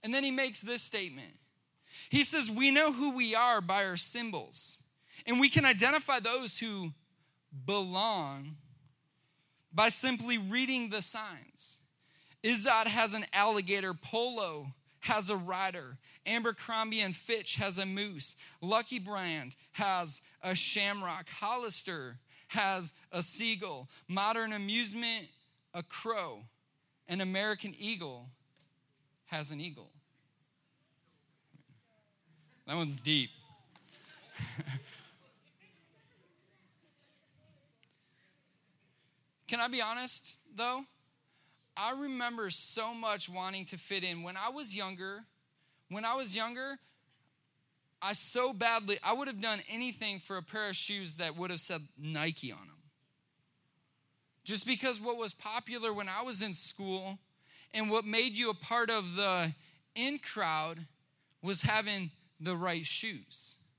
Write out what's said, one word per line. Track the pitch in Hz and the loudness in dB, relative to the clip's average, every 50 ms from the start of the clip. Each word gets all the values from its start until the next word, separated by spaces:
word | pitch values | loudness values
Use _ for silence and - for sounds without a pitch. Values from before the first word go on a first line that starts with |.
| - | -4
And | 220 240 | 2 2
then | 269 277 | 4 4
he | 277 | 4
makes | 262 262 269 262 214 - | 2 2 0 0 0 -2
this | - 202 240 233 - | -2 -2 0 0 0
statement. | - - 214 196 175 143 135 123 87 - - _ _ _ _ _ _ _ _ _ _ - - - - | 0 0 -2 -4 -4 -8 -12 -14 -16 -18 -20 _ _ _ _ _ _ _ _ _ _ -18 -18 -10 2
He | - 285 285 | 4 8 8
says, | 285 - 320 269 220 | 8 8 6 2 2
We | 220 214 262 277 | 2 6 6 8
know | 269 285 311 311 | 8 8 6 6
who | 285 240 277 294 254 | 4 2 0 0 2
we | 254 247 226 220 | 2 2 2 4
are | 220 240 247 240 214 | 4 6 6 4 4
by | 185 170 190 202 196 | 2 2 2 2 2
our | 190 180 170 | 2 2 0
symbols, | - - - 233 240 226 196 156 107 69 - - - - - - - _ _ _ _ _ - - - | 0 0 0 -2 -4 -4 -4 -6 -8 -4 -4 -4 -4 -4 -6 -10 -14 _ _ _ _ _ -20 -12 -2
and | - 233 247 | 2 4 8
we | 269 277 | 8 8
can | - 320 294 | 8 10 8
identify | 277 247 190 214 254 285 311 277 - 277 247 | 8 8 8 6 6 6 4 4 2 0 2
those | 202 233 233 254 262 220 - - | 2 2 0 0 2 2 0 0
who | 233 226 208 196 185 165 147 _ _ _ _ _ _ _ _ _ _ _ - 139 127 | 0 -2 -4 -4 -4 -6 -8 _ _ _ _ _ _ _ _ _ _ _ -14 -10 -4
belong | 131 196 202 196 185 180 185 208 226 214 190 156 139 139 139 139 147 156 147 - - - - _ - _ _ _ _ _ _ _ _ _ _ _ _ _ _ _ _ - | 0 0 0 0 0 0 0 2 2 2 0 -2 -4 -6 -10 -12 -14 -14 -16 -18 -20 -20 -20 _ -20 _ _ _ _ _ _ _ _ _ _ _ _ _ _ _ _ 4
by | 165 214 226 | 6 6 8
simply | 214 - - 262 254 220 226 233 247 233 | 8 6 4 2 0 0 0 0 0 0
reading | 202 190 208 247 262 254 262 254 240 226 | 0 0 2 2 2 2 2 0 0 -2
the | 196 214 | -2 -2
signs. | 190 - - 226 220 208 180 139 87 - _ - - - - - _ _ _ _ _ _ _ _ _ _ - _ - | -2 -2 -2 -4 -6 -8 -10 -12 -16 -20 _ -14 -12 -12 -12 -16 _ _ _ _ _ _ _ _ _ _ -20 _ 2
Izod | 220 240 226 202 269 247 220 220 226 | 2 4 4 6 6 6 6 6 4
has | 208 233 226 220 196 | 4 4 4 4 2
an | 220 208 - - | -2 -4 0 4
alligator, | 190 202 214 220 208 196 180 196 202 190 190 185 | 4 6 6 6 4 2 2 0 0 2 -2 -4
Polo | 160 - - - 226 233 247 247 226 208 175 160 151 143 135 135 _ _ _ _ _ | -4 -8 -4 -2 0 0 0 0 -2 -4 -4 -4 -6 -10 -12 -14 _ _ _ _ _
has | - - 240 214 202 180 | 0 2 2 4 4 2
a | 214 | 2
rider, | 190 175 175 185 180 196 190 180 175 143 127 123 131 _ - - - _ | 0 0 -2 -2 0 0 0 -2 -4 -10 -10 -14 -18 _ -20 -20 -10 _
Abercrombie | 185 220 233 226 233 220 - - - 233 220 220 220 214 220 | 0 0 2 2 0 -2 -2 -6 -4 -2 0 0 0 2 2
and | 208 190 180 | 2 2 0
Fitch | - - - 233 220 196 - - | -4 -2 -2 -2 -2 0 0 0
has | - - 202 185 180 | 0 0 0 0 0
a | 196 | -2
moose, | 190 190 190 208 208 190 151 135 - - - - - - - | -2 -2 -4 -4 -4 -4 -4 -4 -4 -6 -6 -14 -20 -18 -10
Lucky | - 175 208 220 233 - 254 247 | -2 2 4 4 2 2 -4 -6
Brand | 185 190 208 196 185 175 160 156 135 - - - - - _ | -6 -4 -4 -4 -2 -2 -2 -4 -6 -8 -12 -16 -20 -16 _
has | - 214 196 190 180 175 160 147 - - - - _ | -2 0 2 2 0 0 -2 -4 -6 -8 -12 -20 _
a | - 185 185 | -4 0 2
shamrock, | 180 - - - 208 202 202 202 208 190 180 165 175 175 - | 4 4 4 4 2 2 2 0 0 -2 -4 -4 -6 -8 -10
Hollister | - - - 202 233 247 247 226 190 - - - 180 160 135 127 120 123 _ _ - - - _ | -10 -6 -2 -2 -2 -2 -2 -2 -2 -2 -2 -2 -6 -6 -6 -10 -12 -16 _ _ -20 -20 -16 _
has | - 233 208 196 196 185 180 160 - - - _ | 0 2 2 2 2 0 -2 -6 -8 -10 -20 _
a | - 180 175 | -2 0 2
seagull. | - - - 226 226 220 196 208 190 156 135 127 135 - - - _ | 2 2 2 0 0 0 0 -4 -8 -8 -10 -12 -16 -20 -20 -12 _
Modern | 180 190 202 214 226 226 226 220 214 | -2 0 2 2 2 2 0 -2 -2
amusement, | 208 202 196 214 233 240 214 196 233 240 233 226 220 185 - - _ _ _ _ _ _ _ _ | -4 -2 0 0 0 0 0 -2 -2 -2 0 -2 -2 -4 -10 -18 _ _ _ _ _ _ _ _
a | 175 170 | -10 -10
crow. | _ - - - 226 226 214 185 160 120 104 110 117 _ _ _ _ _ _ _ _ _ _ _ - | _ -10 -8 -4 -2 -2 -2 -2 -4 -6 -12 -16 -20 _ _ _ _ _ _ _ _ _ _ _ -6
An | 170 190 | -4 -2
American | 190 185 185 190 208 214 214 196 - 208 165 - | -2 -2 0 0 0 0 -2 -2 -4 -10 -10 -8
eagle | - 208 226 196 170 147 131 120 123 127 127 _ _ _ _ _ _ _ _ _ _ _ _ _ _ _ _ _ _ | -6 -6 -4 -4 -6 -10 -10 -12 -16 -18 -20 _ _ _ _ _ _ _ _ _ _ _ _ _ _ _ _ _ _
has | _ - 156 151 139 | _ -6 -6 -6 -6
an | 156 143 | -6 -6
eagle. | 156 175 151 131 95 - _ - _ _ _ _ _ _ _ _ _ _ _ _ _ _ _ _ _ _ _ _ _ _ _ _ _ _ _ _ _ _ _ - _ _ - _ _ _ _ _ _ _ _ _ _ _ _ _ _ _ _ _ _ - | -8 -8 -10 -12 -20 -20 _ -20 _ _ _ _ _ _ _ _ _ _ _ _ _ _ _ _ _ _ _ _ _ _ _ _ _ _ _ _ _ _ _ -20 _ _ -20 _ _ _ _ _ _ _ _ _ _ _ _ _ _ _ _ _ _ -6
That | 143 | -2
one's | 170 170 151 143 135 | -2 -2 -2 -2 -2
deep. | 113 151 151 147 127 117 - - - - - - - _ _ - _ - - - - - - - - - - - | 0 2 4 4 2 0 -6 -18 -20 -20 -20 -20 -20 _ _ -20 _ -20 -20 -20 -20 -20 -20 -20 -20 -18 -10 -10
<laughs> | - - - - 156 147 135 131 - - - - - - - _ - - _ _ _ _ _ _ _ - _ _ _ _ _ _ _ _ _ _ _ _ _ _ _ _ _ _ _ _ _ _ _ _ _ _ _ _ _ _ _ _ _ _ 622 622 - _ _ _ _ _ _ _ _ _ _ _ _ _ _ _ _ _ _ _ _ _ _ _ _ _ _ _ _ _ _ _ _ _ _ _ _ _ _ - | -8 -8 -8 -10 -8 -8 -8 -10 -10 -12 -20 -20 -20 -20 -20 _ -20 -20 _ _ _ _ _ _ _ -20 _ _ _ _ _ _ _ _ _ _ _ _ _ _ _ _ _ _ _ _ _ _ _ _ _ _ _ _ _ _ _ _ _ _ _ _ -20 _ _ _ _ _ _ _ _ _ _ _ _ _ _ _ _ _ _ _ _ _ _ _ _ _ _ _ _ _ _ _ _ _ _ _ _ _ _ -4
Can | 226 240 | 0 0
I | 233 247 | 0 0
be | 240 254 | 2 0
honest, | 226 214 226 240 254 247 - - - - - - - _ 262 | 0 0 -2 -2 -2 -2 -2 -2 -2 -6 -8 -10 -14 _ -6
though? | 202 233 240 254 262 277 - _ _ _ _ _ _ _ _ _ _ _ _ _ _ _ _ _ | -4 -2 -2 -2 -4 -6 -12 _ _ _ _ _ _ _ _ _ _ _ _ _ _ _ _ _
I | - 196 226 | -4 -4 -4
remember | 254 269 285 285 262 247 247 240 240 233 220 190 | -4 -4 -6 -6 -4 -2 -2 -4 -2 -4 -4 -2
so | 165 - - - - 226 220 220 233 | 0 0 0 0 -2 -2 -2 -4 -4
much | 233 226 220 208 202 - - | -4 -2 -2 -2 -2 -2 -6
wanting | 180 185 185 185 190 190 190 | -6 -6 -6 -4 -6 -6 -8
to | - - 175 | -8 -10 -12
fit | - - 202 196 180 | -8 -4 -2 -2 -2
in. | 185 175 170 170 | -2 -4 -4 -6
When | 175 180 190 | -8 -8 -4
I | 196 226 | -4 -4
was | 262 285 302 226 185 | -4 -4 -6 -6 -4
younger, | 202 202 190 190 175 185 190 196 208 226 _ _ _ _ _ _ _ _ _ _ _ _ _ | -4 -4 -6 -6 -8 -8 -10 -10 -10 -14 _ _ _ _ _ _ _ _ _ _ _ _ _
when | 180 208 220 | -8 -4 -2
I | 226 240 | -2 0
was | 262 269 214 180 | 0 -2 -2 -2
younger, | 220 220 233 240 247 262 277 277 262 _ _ _ _ _ _ _ _ _ _ _ _ _ _ _ _ _ _ _ _ _ _ _ _ | -2 -2 -2 -4 -6 -8 -8 -8 -10 _ _ _ _ _ _ _ _ _ _ _ _ _ _ _ _ _ _ _ _ _ _ _ _
I | - 196 208 | -4 -2 0
so | - - - - 240 247 262 269 | 0 2 2 2 2 2 0 0
badly, | 196 226 233 233 226 214 196 202 - - | 2 2 4 4 2 2 0 -2 0 2
I | 175 220 | 0 0
would | 254 277 277 | 0 0 -6
have | 247 196 | -6 -4
done | 196 233 214 202 - - | -2 -2 -2 -2 -4 -6
anything | 208 226 247 254 214 - 220 214 202 190 | -6 -4 -4 -4 -4 -4 -4 -4 -4 -6
for | - - 196 185 | -8 -8 -8 -8
a | 165 | -8
pair | - - 220 214 208 | -8 -6 -4 -4 -2
of | 190 | -2
shoes | - - - 208 202 190 175 156 160 | -2 -2 -2 -4 -4 -4 -6 -6 -4
that | 175 165 151 | -4 -4 -4
would | 165 175 180 | -4 -6 -4
have | 180 170 | 0 0
said | - - 185 160 151 143 _ - | 0 0 -2 -6 -8 -10 _ -12
Nike | 147 156 160 151 151 165 165 - - 123 | -10 -6 -4 -2 -2 -2 -2 -4 -8 -10
on | 104 80 | -10 -12
'em. | 98 82 78 80 _ _ _ _ _ _ _ _ _ _ _ _ _ _ _ _ _ _ _ _ _ _ _ _ _ _ _ _ _ _ _ _ _ | -16 -20 -20 -20 _ _ _ _ _ _ _ _ _ _ _ _ _ _ _ _ _ _ _ _ _ _ _ _ _ _ _ _ _ _ _ _ _
Just | - 208 208 - | -4 -2 -2 0
because | 233 262 202 - 269 247 208 | 0 0 0 2 0 0 0
what | 208 240 240 233 | -2 -4 -4 -2
was | 226 214 - | -2 -4 -4
popular | - - 214 220 240 240 - 233 247 226 226 214 | -6 -6 -6 -6 -6 -6 -6 -8 -4 -2 -2 -2
when | 202 208 190 | -2 -4 -4
I | 185 202 240 | -4 -4 -4
was | 254 240 185 | -2 0 0
in | 202 214 185 | 0 0 0
school | - - - - - 196 190 190 190 190 190 190 196 _ _ _ _ _ _ - - - - - | 0 0 -2 -4 -4 -4 -4 -4 -4 -4 -6 -10 -12 _ _ _ _ _ _ -20 -20 -20 -8 -4
and | 220 220 214 | -2 0 2
what | 208 226 214 | 2 2 2
made | 214 214 226 233 254 214 | 2 2 4 4 4 2
you | 208 240 233 | 0 0 0
a | 214 | 0
part | 175 - - 226 240 233 226 | -2 -4 -2 0 0 2 2
of | 226 220 196 180 175 | 2 0 0 0 0
the | 185 202 196 185 180 170 160 151 - - - - _ _ _ _ | 2 2 4 4 4 2 0 -2 -4 -12 -20 -20 _ _ _ _
in | 220 240 269 285 285 | -2 -2 0 -2 -2
crowd | - - - 220 196 165 160 156 156 160 165 165 165 - _ _ _ _ _ _ _ _ _ _ | -6 -8 -4 -2 0 0 0 0 0 -2 -6 -8 -12 -16 _ _ _ _ _ _ _ _ _ _
was | - 180 196 - | -4 -2 -2 2
having | - - 208 214 220 208 208 196 185 165 - _ _ _ _ _ | 2 4 4 4 4 2 0 -2 -2 -4 -8 _ _ _ _ _
the | 156 170 185 | -4 -4 -2
right | 170 175 185 170 170 165 | 0 0 0 0 0 -2
shoes. | 143 - - - 226 202 127 98 _ - - - - - - _ _ _ | -2 -2 -2 -2 -4 -6 -8 -12 _ -12 -10 -10 -10 -12 -14 _ _ _